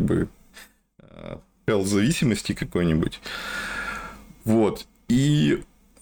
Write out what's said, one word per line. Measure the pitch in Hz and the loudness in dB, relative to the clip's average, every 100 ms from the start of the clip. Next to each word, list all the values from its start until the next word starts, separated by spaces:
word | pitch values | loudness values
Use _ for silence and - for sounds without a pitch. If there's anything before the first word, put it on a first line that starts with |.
| 85 | 0
бы, | 87 - - _ - - _ _ _ | 0 -2 -6 _ -20 -20 _ _ _
э, | - 50 50 85 - _ - | -20 -18 -16 -16 -18 _ 0
health | 107 95 | 0 2
зависимости | 101 113 - 131 101 - | 2 2 2 0 0 -2
какой-нибудь. | - - 87 87 80 - - - - - - - - - - - - - - - | -6 -4 0 2 2 0 -4 -12 -12 -8 -8 -8 -8 -8 -10 -12 -16 -20 -8 0
Вот. | 113 104 - - _ - | 4 4 0 -10 _ 0
И, | 120 143 151 151 - - _ _ _ | 2 4 4 2 0 -4 _ _ _